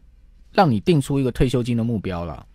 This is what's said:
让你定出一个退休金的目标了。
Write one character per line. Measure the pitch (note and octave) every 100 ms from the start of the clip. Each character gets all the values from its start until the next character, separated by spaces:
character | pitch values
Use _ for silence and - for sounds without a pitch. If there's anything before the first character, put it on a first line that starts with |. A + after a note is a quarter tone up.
| - - - - -
让 | - -
你 | G#3+
定 | F#3 D#3+
出 | - C#3
一 |
个 | B2+
退 | - C3
休 | B2+
金 | A#2
的 | A#2
目 | A2+ A2+
标 | F#2+ F2
了。 | E2+ C#2+ -